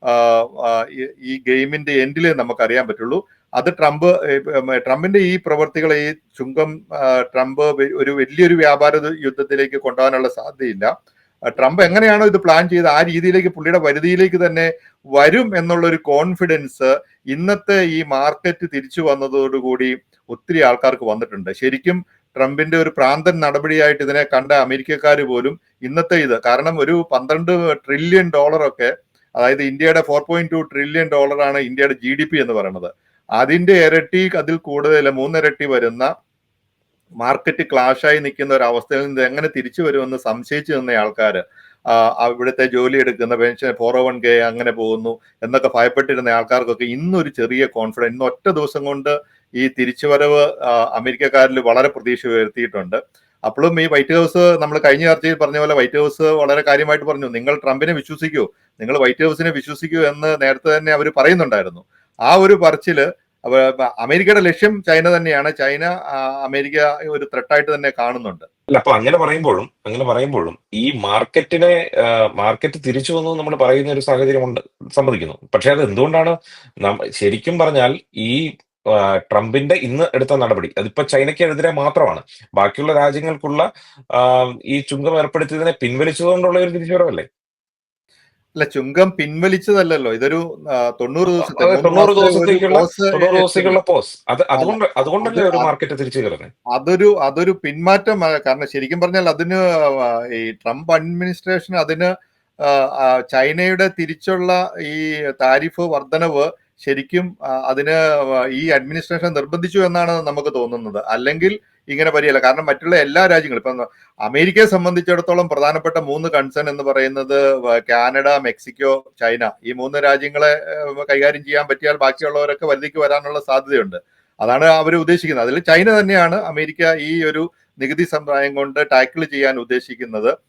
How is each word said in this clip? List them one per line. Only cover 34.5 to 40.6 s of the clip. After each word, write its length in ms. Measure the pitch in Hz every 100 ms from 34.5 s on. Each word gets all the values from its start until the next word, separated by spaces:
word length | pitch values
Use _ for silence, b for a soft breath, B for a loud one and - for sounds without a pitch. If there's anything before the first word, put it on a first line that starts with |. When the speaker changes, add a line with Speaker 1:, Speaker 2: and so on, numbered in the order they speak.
| 160
Speaker 1:
കൂടുതൽ, 520 | - 143 143 156 139
മൂന്നിരട്ടി 560 | 135 135 160 151 147 147
വരുന്ന 500 | 127 117 117 131 165 _ _ _ _ _ _ _ _ _
മാർക്കറ്റ് 540 | 117 117 135 - 156 156
ക്ലാഷായി 480 | 135 127 131 151 151
നിൽക്കുന്ന 340 | 143 135 139
ഒരു 100 | 135
അവസ്ഥയിൽ 420 | 120 120 - 139 143
നിന്ന് 160 | 135
ഇത് 80 | 127
എങ്ങനെ 200 | 139 156 143
തിരിച്ചു 240 | 123 -
വരുമെന്ന് 360 | 165 139 131 131
സംശയിച്ചു 560 | 127 113 123 147